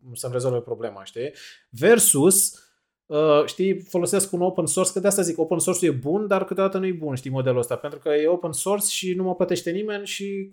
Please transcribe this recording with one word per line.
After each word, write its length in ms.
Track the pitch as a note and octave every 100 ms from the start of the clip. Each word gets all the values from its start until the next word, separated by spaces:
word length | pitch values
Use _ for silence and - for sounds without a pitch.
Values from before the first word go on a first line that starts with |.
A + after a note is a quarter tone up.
| B2+
să-mi 200 | A#2 B2+
rezolve 260 | B2 B2+ A#2+
problema”, 440 | A#2+ A2 A2+ G2
știi? 280 | F#2+ A2+ C#3 - - - _
Versus, 840 | A#2 F3+ A#3 - C#3 D3+ F#3+ - - _ _ _ _ -
uh, 380 | D3+ D#3 D3 -
știi, 340 | - F#3+ F#3
folosesc 540 | - F3+ E3+ G3 F#3+
un 80 | F3
open 240 | F3+ F3+ D#3
source, 260 | - A#3+
că 80 | G3
de 80 | G3+
asta 140 | G3
zic, 180 | F3 E3+
open 200 | D#3+ E3+
source-ul 340 | F#3 F3 E3+
e 20 | C3
bun, 320 | C#3 F#3+ G#3
dar 180 | F#3+ F#3
câteodată 320 | F#3+ F#3+ F#3+
nu 80 | F#3+
e 60 |
bun, 240 | E3+ D3+ B2+
știi, 140 | C3+
modelul 300 | C3 C3 B2
ăsta, 160 | A#2 A#2+
pentru 240 | D3 D3
că 100 | D#3+
e 180 | D3+ D#3
open 240 | F3+ E3+
source 340 | D3 F#3+ G3+ G3+
și 240 | - F#3
nu 100 | F3+
mă 120 | F#3 F3+
plătește 360 | F3+ F3 F3
nimeni 340 | F3+ G#3+ G3+ G3
și 440 | - G3 G3 G3